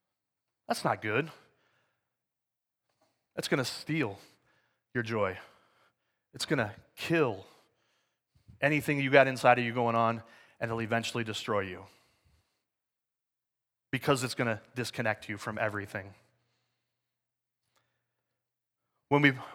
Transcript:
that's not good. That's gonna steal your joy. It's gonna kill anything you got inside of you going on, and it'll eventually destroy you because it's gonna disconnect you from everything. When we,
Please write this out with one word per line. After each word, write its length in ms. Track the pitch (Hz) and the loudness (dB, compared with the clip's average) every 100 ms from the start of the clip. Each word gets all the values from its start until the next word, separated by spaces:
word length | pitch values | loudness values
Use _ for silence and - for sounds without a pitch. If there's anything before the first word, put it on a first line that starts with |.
| _ _ _ _ _ _ - | _ _ _ _ _ _ -6
that's 160 | 233 151 | -2 0
not 160 | 104 | -2
good. 280 | 107 113 160 - - _ _ _ _ _ _ _ _ _ _ _ _ _ _ _ _ _ _ - | 0 0 -2 -8 -20 _ _ _ _ _ _ _ _ _ _ _ _ _ _ _ _ _ _ -8
That's 140 | - | -2
gonna 160 | 151 123 | 0 -2
steal 520 | - - 156 113 98 - _ _ _ _ _ _ | -6 -4 -2 -2 -6 -18 _ _ _ _ _ _
your 100 | 120 | -6
joy. 340 | 113 113 95 95 - - _ _ _ _ _ _ _ | -2 -2 -2 -4 -14 -20 _ _ _ _ _ _ _
It's 120 | 131 - | -10 -4
gonna 280 | 143 104 - - - | -2 -2 -8 -20 -10
kill 500 | - 165 131 95 - - _ _ _ _ _ _ _ _ - - | -2 2 2 -2 -12 -20 _ _ _ _ _ _ _ _ -20 -2
anything 400 | 143 151 131 143 | 0 0 0 -2
you 80 | 135 | 6
got 180 | 139 131 | 8 8
inside 320 | 127 127 123 | 6 6 6
of 60 | 120 | 4
you 80 | |
going 220 | 123 117 113 | 0 0 2
on, 260 | 113 117 - - - - | 2 0 -8 -20 -20 -10
and 80 | 117 | -6
it'll 120 | 113 | -4
eventually 440 | 110 117 113 120 110 | -2 -2 -2 -4 -6
destroy 340 | 104 - 104 | -6 -2 -2
you 240 | 95 90 98 - _ _ _ _ _ _ _ _ _ _ _ _ _ _ _ _ _ _ - | -2 -8 -16 -20 _ _ _ _ _ _ _ _ _ _ _ _ _ _ _ _ _ _ -8
because 320 | 127 - 135 | -4 2 0
it's 100 | 123 | 0
gonna 260 | - 120 107 - | -2 -2 -4 -8
disconnect 560 | 120 117 - 113 104 - | -8 -8 -4 -2 -4 -6
you 80 | 104 | -10
from 220 | 117 107 | -8 -4
everything. 560 | 107 104 98 104 98 - _ _ _ _ _ _ _ _ _ _ _ _ _ _ _ _ _ _ _ _ _ _ _ _ _ _ _ _ - | -4 -4 -8 -10 -12 -18 _ _ _ _ _ _ _ _ _ _ _ _ _ _ _ _ _ _ _ _ _ _ _ _ _ _ _ _ 2
When 120 | 143 | 4
we, 120 | 143 127 - | 6 4 -8